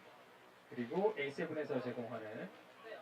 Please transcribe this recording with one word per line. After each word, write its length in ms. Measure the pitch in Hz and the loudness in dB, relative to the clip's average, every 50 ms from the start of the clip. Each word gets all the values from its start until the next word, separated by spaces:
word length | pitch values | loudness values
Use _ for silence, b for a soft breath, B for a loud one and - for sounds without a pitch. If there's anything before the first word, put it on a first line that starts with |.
| - - - - - - - - - - - - - - | -16 -18 -18 -18 -18 -18 -18 -20 -20 -20 -20 -20 -14 -8
그리고 440 | - 123 120 117 156 185 202 220 214 - | -2 0 0 2 4 6 6 6 6 6
에이세븐에서 640 | 143 139 139 - 170 160 156 151 147 - 135 123 | 2 0 2 0 0 0 2 0 0 2 2 2
제공하는 680 | - 123 - 123 117 113 120 113 107 107 110 - 180 190 - - - - - - - - - - | 2 2 0 0 -2 -2 -2 -4 -4 -4 -6 -6 -6 -6 -8 -12 -18 -18 -18 -16 -12 -10 -10 -8